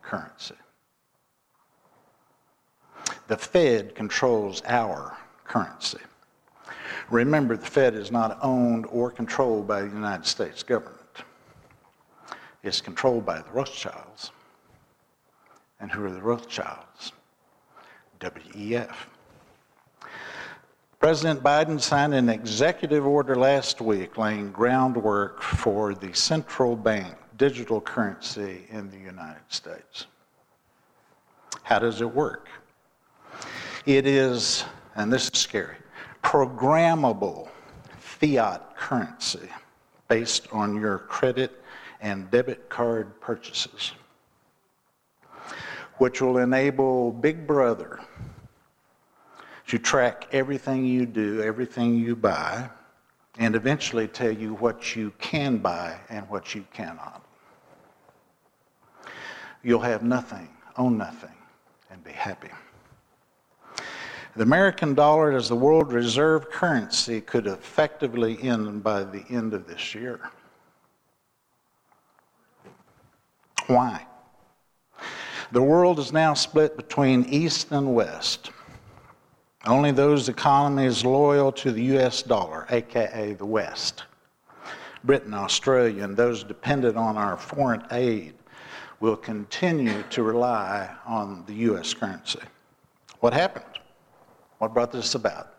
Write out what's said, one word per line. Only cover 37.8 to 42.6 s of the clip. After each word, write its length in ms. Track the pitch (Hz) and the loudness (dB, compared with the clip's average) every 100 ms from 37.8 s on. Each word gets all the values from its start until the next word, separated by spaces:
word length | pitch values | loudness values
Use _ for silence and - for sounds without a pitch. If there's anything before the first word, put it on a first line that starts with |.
| - - | -20 -20
fiat 800 | - - 151 135 107 90 - - | -20 -2 2 4 2 -2 -12 -12
currency 720 | - 127 85 - - 90 - - _ _ _ _ _ | -4 -4 -4 -6 -8 -8 -12 -18 _ _ _ _ _
based 400 | 113 117 - - | 0 2 -4 -4
on 260 | 107 104 104 | -4 -4 -2
your 200 | 107 95 | -4 -4
credit 600 | - - 170 127 131 - - - - - | -6 -2 -2 0 -4 -6 -20 -20 -20 -10
and 320 | 107 98 92 | -8 -8 0
debit 380 | 120 123 120 | 0 0 -8